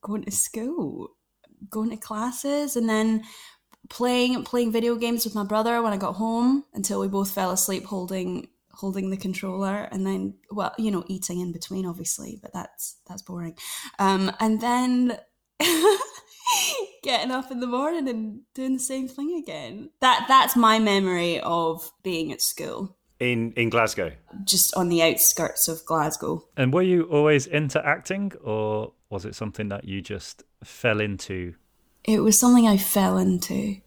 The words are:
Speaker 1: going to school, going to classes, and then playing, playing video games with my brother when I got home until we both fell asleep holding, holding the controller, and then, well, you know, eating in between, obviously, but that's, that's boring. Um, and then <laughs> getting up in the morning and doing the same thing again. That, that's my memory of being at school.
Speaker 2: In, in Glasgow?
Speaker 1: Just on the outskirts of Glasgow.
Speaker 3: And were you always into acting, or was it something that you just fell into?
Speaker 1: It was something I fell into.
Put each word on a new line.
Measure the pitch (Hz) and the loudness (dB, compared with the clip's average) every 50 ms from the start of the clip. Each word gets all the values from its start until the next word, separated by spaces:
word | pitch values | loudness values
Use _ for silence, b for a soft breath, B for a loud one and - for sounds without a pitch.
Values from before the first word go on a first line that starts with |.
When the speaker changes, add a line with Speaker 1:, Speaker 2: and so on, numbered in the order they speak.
| - | -8
Speaker 1:
going | - 208 214 - | -6 -6 -6 -6
to | 208 | -4
school, | 196 - - - - 220 220 254 330 349 214 143 - 87 - - _ _ _ _ _ _ _ _ _ _ 202 196 | -4 -4 -4 -4 -4 -6 -6 -6 -4 -4 -4 -6 -6 -8 -12 -14 _ _ _ _ _ _ _ _ _ _ -20 -10
going | - 220 220 233 | -6 -4 -4 -4
to | 220 | -4
classes, | 220 - - 214 214 226 247 247 - - 277 285 294 294 285 - | -6 -10 -10 -6 -4 -4 -4 -4 -4 -4 -2 0 0 -2 -2 -2
and | 240 233 226 | 0 0 2
then | 220 214 220 220 220 220 220 B B B B B B B B _ _ _ _ - | 2 2 2 2 2 0 -2 B B B B B B B B _ _ _ _ -20
playing, | - - 233 247 247 247 247 247 254 240 - | -6 -2 0 2 4 4 2 2 2 -2 -4
playing | - - 247 240 226 | -2 0 0 0 2
video | 220 226 226 233 240 | 2 0 2 2 0
games | 226 233 233 233 233 226 | 0 0 0 0 0 -2
with | 226 214 | -2 -2
my | 214 202 | -4 -2
brother | 196 208 214 220 233 233 233 233 | 0 0 0 2 2 2 2 2
when | 226 208 | 0 0
I | |
got | 190 196 - 185 | 0 -2 -4 -2
home | 180 220 226 226 233 240 254 269 285 277 _ _ | -2 -2 -2 0 2 4 4 4 2 0 _ _
until | - 196 - 202 196 | -6 -4 -2 -2 0
we | 196 196 | -2 0
both | 190 196 196 196 | 0 0 -2 0
fell | - 202 190 180 | -2 -2 -2 0
asleep | 180 190 - - 190 180 185 | 0 0 0 0 -2 -4 -4
holding, | - 208 190 180 180 190 190 180 185 180 180 - - _ _ _ _ | -6 -8 -8 -6 -6 -6 -4 -4 -4 -6 -6 -8 -12 _ _ _ _
holding | _ - - 196 185 196 190 190 | _ -10 -8 -6 -4 -4 -4 -4
the | 190 | -4
controller, | 190 - 190 185 - - 190 185 190 196 190 196 208 208 - | -4 -4 -6 -6 -4 -6 -6 -4 -4 -2 -2 -2 -4 -6 -6
and | - 190 190 | -6 -4 -2
then, | 190 190 190 190 196 196 _ _ _ | -2 -2 -2 -4 -6 -8 _ _ _
well, | 208 208 190 - - - | -6 -4 -4 -4 -2 -2
you | 226 220 | -2 0
know, | 202 175 - - | 0 -2 -2 -4
eating | 196 185 190 - 175 180 | -8 -6 -6 -6 -4 -4
in | 180 180 165 | -4 -4 -6
between, | 175 - - 190 190 190 | -8 -8 -8 -6 -6 -4
obviously, | 180 170 180 170 - - - - - - - - | -4 -6 -6 -6 -6 -6 -6 -8 -12 -14 -14 -16
but | - - | -12 -12
that's, | 185 - - _ - - - - _ _ _ | -10 -12 -12 _ -12 -12 -12 -12 _ _ _
that's | 180 190 - | -18 -18 -14
boring. | - 185 175 170 165 160 B B B B B B 269 B - | -12 -10 -8 -8 -10 -10 B B B B B B -14 B 0
Um, | 202 190 196 190 190 190 - - | 2 2 4 4 2 0 0 0
and | 220 220 220 214 | 0 2 2 0
then | 233 240 240 247 254 254 247 247 247 247 233 - - _ _ _ _ _ _ _ | 0 0 0 2 2 2 2 2 2 2 0 -2 -10 _ _ _ _ _ _ _
<laughs> | 302 349 339 320 320 415 403 392 523 - - - - _ - - - 988 988 - - - 622 539 403 - - - - | 2 2 2 4 6 4 4 4 0 -8 -12 -20 -20 _ -20 -8 -2 0 0 2 0 -2 -2 -4 -6 -8 -10 -10 -4
getting | 285 254 - 170 247 | -2 0 0 0 0
up | 254 262 262 262 | -4 -4 -4 -6
in | 262 240 | -6 -6
the | 247 | -4
morning | 254 240 247 277 302 339 339 277 262 | -2 -2 0 0 0 -2 -2 -2 -2
and | 240 220 220 214 208 233 - _ _ | -4 -4 -6 -8 -10 -12 -18 _ _
doing | - 262 262 262 | -6 -2 -2 -2
the | 254 | -2
same | - - 262 269 262 254 | -2 -4 -4 -4 -6 -6
thing | 262 - 277 302 359 339 285 | -6 -6 -6 -4 -4 -4 -6
again. | - 156 151 143 113 175 208 240 294 _ _ | -8 -10 -10 -10 -12 -12 -12 -14 -16 _ _
That, | - 262 254 - - 226 | 4 4 4 4 4 6
that's | 262 269 262 254 - | 6 6 6 6 4
my | 240 233 220 220 226 | 6 6 6 6 6
memory | 220 208 196 196 196 185 180 175 170 175 170 - | 4 4 4 4 4 2 2 0 0 0 0 -2
of | - - 170 170 165 165 160 170 - - _ _ _ | -2 -2 0 0 0 0 -2 -4 -8 -14 _ _ _
being | - 180 165 165 151 - | -4 -2 -2 -2 -4 -4
at | - | -2
school. | - - - - 165 151 - - 196 190 - _ _ _ _ _ | -2 -2 -2 -4 -8 -8 -6 -8 -8 -10 -10 _ _ _ _ _
Speaker 2:
In, | 123 123 123 117 113 117 113 | 0 0 2 2 0 -2 0
in | 123 120 113 | 0 0 2
Glasgow? | 110 117 113 107 - - 92 80 - - _ _ - - 196 | 4 2 2 2 0 -2 -4 -4 -6 -12 _ _ -14 -8 -2
Speaker 1:
Just | - - 185 - - - | 0 2 2 2 2 2
on | - 180 175 | 0 0 2
the | 170 170 165 | 4 4 4
outskirts | 165 - - - - - - 165 - - - - - | 4 4 4 2 2 2 2 -2 -4 0 -2 -2 -2
of | 160 160 - | -2 -6 -4
Glasgow. | - 170 160 147 156 160 - - - 160 165 - _ _ | -2 0 0 0 0 -2 -4 -4 -4 -4 -6 -8 _ _
Speaker 3:
And | - 135 127 135 | 0 0 2 4
were | 175 185 | 4 4
you | 190 180 175 160 | 4 4 4 2
always | 170 165 147 147 151 151 143 127 | 4 4 4 6 6 6 4 4
into | - 160 147 156 143 - 151 - | 2 -2 0 0 0 0 0 0
acting, | 143 147 170 - - 190 196 202 196 - - - | 0 -2 -2 -2 -6 -4 -4 -4 -4 -6 -8 -6
or | - 107 110 107 107 107 107 107 - _ _ _ _ | -4 -2 0 0 0 0 -2 -4 -6 _ _ _ _
was | 107 98 90 | -8 -8 -8
it | 107 - | -8 -8
something | - 113 107 98 - 107 101 | -6 -8 -8 -6 -6 -6 -6
that | 98 101 - | -6 -8 -8
you | - 95 98 | -6 -8 -8
just | 92 - 104 95 - - - _ - _ _ _ - | -6 -6 -10 -10 -10 -12 -18 _ -20 _ _ _ -20
fell | - - - - 123 107 107 | -20 -20 -2 0 2 2 2
into? | 107 104 101 92 - - 98 92 90 87 82 _ _ _ _ _ _ _ _ _ _ | 0 -2 -2 -6 -6 -8 -8 -8 -8 -10 -10 _ _ _ _ _ _ _ _ _ _
Speaker 1:
It | - 220 214 | 0 2 4
was | - 220 208 - | 6 6 6 6
something | - 247 247 247 233 | 8 8 8 8 8
I | 220 202 | 8 6
fell | 196 196 - - 202 196 185 185 185 | 4 4 2 2 4 4 4 4 4
into. | 185 190 185 180 175 - 190 196 202 208 196 190 _ | 4 4 2 2 0 -2 -4 -2 -2 -2 -4 -6 _